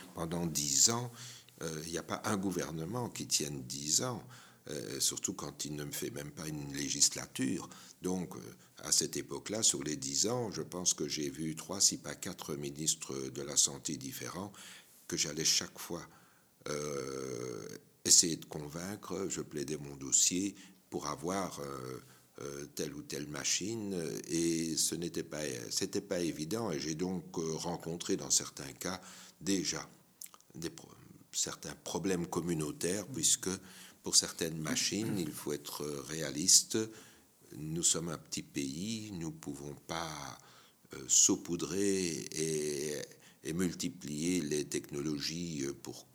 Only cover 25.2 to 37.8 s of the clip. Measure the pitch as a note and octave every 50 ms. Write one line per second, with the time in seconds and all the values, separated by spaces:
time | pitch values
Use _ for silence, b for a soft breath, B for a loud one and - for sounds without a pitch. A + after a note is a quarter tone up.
25.2 | - - D2 D2+ D#2 C#2+ B1+ A#1+ A1+ G#1+ - - G2 F#2+ - G2+ G2 - F#2+ F2
26.2 | E2+ D#2+ C#2 D2 D#2 D#2+ G#2 A2+ A#2 G#2 D#2+ C#2 C#2 D2+ D#2+ D#2 F2+ F#2 F#2+ F2+
27.2 | D#2+ - - F2 D#2+ D#2+ D#2 D#2 - F2 E2+ D#2+ - E2 E2+ F2 - - G2 D2+
28.2 | C#2+ C#2 - - - - - - C#2+ C#2 C2+ - - F2+ F#2 - B B B B
29.2 | B B B - - F#2 G2 F#2 D#2 - D#2+ D2+ - - - - - - _ _
30.2 | - - - - _ - - - E3 D#2+ - - - - - - - - - -
31.2 | - - - - - - - - - E2 D2 - - - - F2 E2 F#2+ F#2+ E2+
32.2 | E2+ - - F2+ D#2+ F2 E2+ D#2 D2+ D2 C#2+ D2 D2+ E2+ F2+ G#2 F#2+ - - E2
33.2 | D#2 - - - - F#2 F#2 F#2 B B B B B B B B - F#2+ - -
34.2 | - - - - F2 E2 D#2+ D#2+ D#2 D2+ - - - - F2+ G2+ A2 A2+ G#2+ G2
35.2 | E2 D2+ C#2 C2+ - - D2 C#2+ - - - - D2 D2 D2 C#2 C2 B1+ D2+ D#2+
36.2 | D#2 C#2+ C2+ D2 F2 F#2 - - - - - A2 A2 A2 A2 B B B B B
37.2 | B B _ _ - - - - D2+ D#2 D#2+ F2